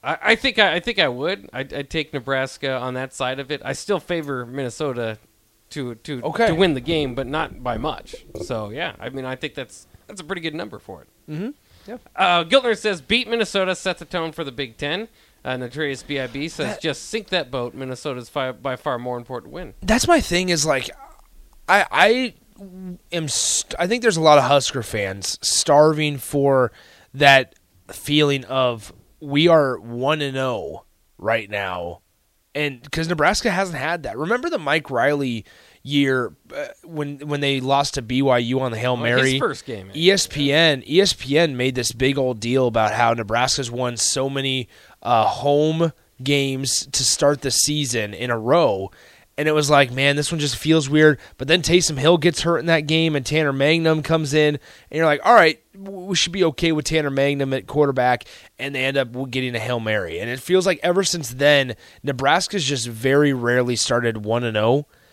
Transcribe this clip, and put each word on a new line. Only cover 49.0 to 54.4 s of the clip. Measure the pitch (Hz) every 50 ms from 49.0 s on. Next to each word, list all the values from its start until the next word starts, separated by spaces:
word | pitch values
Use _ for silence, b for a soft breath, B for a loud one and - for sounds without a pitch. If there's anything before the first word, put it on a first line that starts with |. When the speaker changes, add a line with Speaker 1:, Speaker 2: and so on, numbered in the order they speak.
| b b b b b b _ -
Speaker 2:
And | 147 156
it | 151
was | 151 147 139
like, | 151 143 139 120
"Man, | 123 131 139 143 143
this | 147 147 -
one | 175 156
just | 147 139 120
feels | - - 151 160 160 139 135
weird." | 143 151 156 151 143 B B B B -
But | 131 135
then | 165 185 156
Taysom | - 170 180 170 - 151
Hill | 135 135 160 180 165
gets | 139 175 - - -
hurt | 170 170 127
in | 139
that | 170 165 160 151
game, | 147 156 160 165 165 151
and | 143 127
Tanner | - 147 156 156 143 135
Mangum | 135 139 151 165 165 160 160 160 156 143
comes | - 165 160 156 135 143
in, | 156